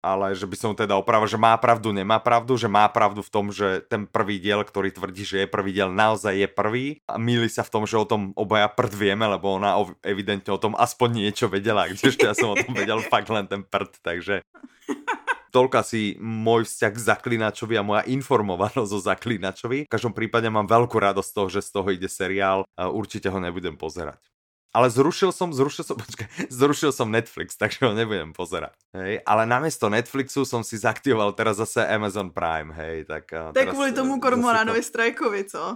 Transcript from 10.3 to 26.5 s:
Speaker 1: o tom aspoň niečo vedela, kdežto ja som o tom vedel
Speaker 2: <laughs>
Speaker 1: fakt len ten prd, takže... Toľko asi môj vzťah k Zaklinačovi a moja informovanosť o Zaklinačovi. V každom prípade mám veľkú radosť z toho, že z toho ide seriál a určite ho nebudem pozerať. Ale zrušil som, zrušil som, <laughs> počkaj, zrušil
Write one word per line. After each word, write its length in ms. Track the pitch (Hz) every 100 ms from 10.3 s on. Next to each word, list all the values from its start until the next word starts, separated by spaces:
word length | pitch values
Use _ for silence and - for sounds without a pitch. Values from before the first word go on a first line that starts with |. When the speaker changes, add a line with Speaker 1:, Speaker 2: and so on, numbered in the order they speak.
| 101 -
Speaker 1:
o 140 | 98
tom 120 | 107
aspoň 340 | - 120 - 120 117
niečo 260 | 101 - 113
vedela, 400 | 98 104 104 87
kdežto 360 | 98 135 131
ja 100 | 107
som 180 | 107 117
o 60 | 101
tom 140 | 117
vedel 300 | 123 113 110 104
Speaker 2:
<laughs> 40 |
Speaker 1:
fakt 160 | 113 104
len 180 | 110
ten 160 | 98 98
prd, 380 | 95 98 101 -
takže... 480 | 92 87 87 98 - - - _ - - - 440 - 480 _
Toľko 280 | 127 131 123
asi 220 | - 113 104 -
môj 440 | 113 110 110 117
vzťah 280 | 110 - 110
k 80 | 113
Zaklinačovi 720 | 110 104 123 117 107 - 110
a 80 | 110
moja 200 | 101 104
informovanosť 880 | - 131 131 123 104 87 104 139 104
o 80 | 101
Zaklinačovi. 760 | 95 95 - 107 95 - 117 135
V 100 | 147
každom 200 | 110 117
prípade 340 | 101 110 113 113
mám 200 | 110 98
veľkú 280 | 117 120
radosť 320 | 110 101 98 -
z 80 |
toho, 140 | - 95
že 120 | 98
z 100 | -
toho 160 | 101 95
ide 180 | 92 92
seriál 560 | - 92 95 98 95 95
a 140 | - 90
určite 400 | 90 101 104 98
ho 120 | 95
nebudem 360 | 87 90 87
pozerať. 460 | 76 80 87 76 - _ _ _ _ _
Ale 240 | 113 127
zrušil 400 | 117 143 - 190
som, 160 | 175 175
zrušil 300 | 135 143 -
som, 140 | 156 131
<laughs> 20 |
počkaj, 260 | - - 104 -
zrušil 440 | -